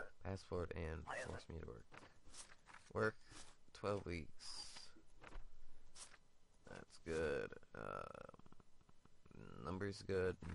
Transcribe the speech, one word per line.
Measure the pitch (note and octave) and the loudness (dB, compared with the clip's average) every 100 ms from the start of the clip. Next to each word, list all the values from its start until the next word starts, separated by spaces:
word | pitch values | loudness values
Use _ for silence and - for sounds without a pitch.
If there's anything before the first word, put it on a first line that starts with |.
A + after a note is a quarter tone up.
| - - | -4 -4
passport | G2 F#2+ - F2+ E2+ E2 | 0 0 2 2 2 2
and | E2 D#2+ D#2 - - | 2 0 0 -2 0
force | E2 - | -2 -2
me | D#2+ | -4
to | D#2+ | -2
work. | A1 - - - - - - - - - - - | -6 -8 -12 -12 -12 -8 -8 -8 -12 -14 -14 0
Work | - A2 - - - - - - | 6 6 6 -6 -8 -8 -8 -12
twelve | - G2+ G2+ E2+ | 0 4 4 4
weeks. | E2+ D2+ - - - - - - - - - - - - - - - - - - - - - - - - | 0 0 -2 -2 -2 -4 -6 -8 -8 -10 -10 -4 -2 0 2 2 2 0 -4 -6 -10 -14 -16 -16 -16 -8
That's | - - - - | -8 -8 -6 4
good. | D#2+ D#2+ C#2 G1+ - - G#1 | 6 8 6 4 -2 -6 -4
Um, | G#1 G1+ G1+ G1+ - G1+ - - - - - - - - - - G#1 G1+ | 0 0 -2 -6 -8 -8 -10 -8 -10 -12 -12 -16 -14 -14 -12 -10 -8 -2
numbers | B1+ F#2 G2+ G2 - | 0 2 2 0 4
good. | F#2+ F#2 F2+ E2 | 6 6 4 0